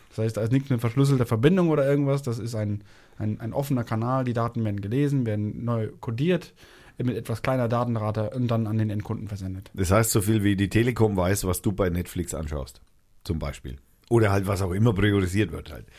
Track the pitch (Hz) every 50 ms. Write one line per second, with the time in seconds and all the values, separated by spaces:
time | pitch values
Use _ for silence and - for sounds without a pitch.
0 | - _ - - 110 113 113 107 110 113 127 135 135 - 131 117 - 113 113 135
1 | 139 139 139 127 120 - 120 110 117 156 185 190 175 165 156 147 135 139 143 143
2 | 143 135 139 143 139 123 113 123 101 117 117 107 107 104 104 101 104 - - -
3 | - _ - - 107 107 107 107 117 110 - - 143 143 143 123 113 - 117 110
4 | 113 120 131 135 131 123 117 120 113 117 - 117 113 107 104 101 98 98 113 135
5 | 147 143 143 139 123 107 104 107 104 107 - - 120 120 120 113 110 107 - -
6 | - - 113 117 147 175 180 165 - - - _ - - - - - - - -
7 | 123 123 110 104 110 - 113 110 - 135 131 131 120 110 120 120 123 120 117 113
8 | 107 110 107 113 104 - - 131 123 117 117 113 113 104 107 113 110 107 101 104
9 | - - 107 - 104 98 101 92 95 92 92 95 - - - - 95 85 98 110
10 | 117 - - 117 92 104 110 110 98 101 101 92 101 92 - 107 117 127 120 117
11 | 110 107 98 92 87 90 101 101 - 92 87 - - 113 95 101 101 90 85 87
12 | 85 - - 92 82 - - 73 78 73 76 71 65 - - - - _ _ _
13 | _ _ _ - _ - 85 76 71 69 67 - - 65 62 - - _ _ _
14 | _ _ 117 117 110 101 98 98 95 95 101 92 98 90 87 98 113 123 107 92
15 | 104 104 101 101 95 87 92 107 104 82 80 - - - 78 - - - -